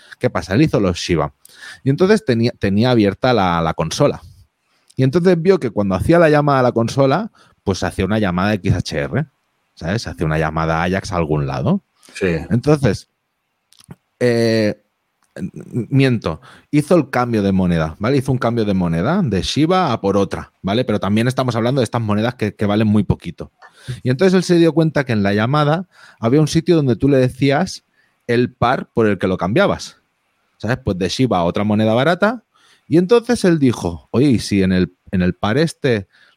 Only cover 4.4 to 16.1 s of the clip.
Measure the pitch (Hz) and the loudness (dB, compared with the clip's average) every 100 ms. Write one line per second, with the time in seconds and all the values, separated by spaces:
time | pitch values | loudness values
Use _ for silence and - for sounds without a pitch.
4.4 | _ _ _ _ _ - 135 135 175 170 | _ _ _ _ _ -2 0 2 2 2
5.4 | 165 190 127 107 101 92 - 165 165 147 | 2 2 0 -4 -2 -2 2 4 6 4
6.4 | 147 135 123 113 117 - 139 151 220 _ | 2 2 2 0 -2 0 2 0 -4 _
7.4 | _ _ - 95 90 - 92 110 101 87 | _ _ -6 -4 -4 -4 -2 0 0 0
8.4 | 101 107 98 92 - 78 71 92 156 _ | 0 -2 -2 -2 -2 -6 -4 -4 -6 _
9.4 | _ _ _ _ 82 110 - 80 80 78 | _ _ _ _ -6 -6 -6 -6 -4 -2
10.4 | 78 78 80 80 90 92 - 90 80 76 | -2 -2 0 0 0 -2 -4 -4 -2 -2
11.4 | 69 65 69 196 _ _ _ - 95 82 | -2 -4 -2 -2 _ _ _ -6 -4 -4
12.4 | 78 113 143 151 131 95 - _ _ _ | -2 -2 0 2 0 -2 -8 _ _ _
13.4 | _ _ _ _ _ - _ _ 123 117 | _ _ _ _ _ -20 _ _ 0 2
14.4 | 113 113 104 - _ _ _ _ _ - | 2 2 0 -4 _ _ _ _ _ -12
15.4 | - - - - 107 135 135 | -12 -12 -10 -8 -2 2 2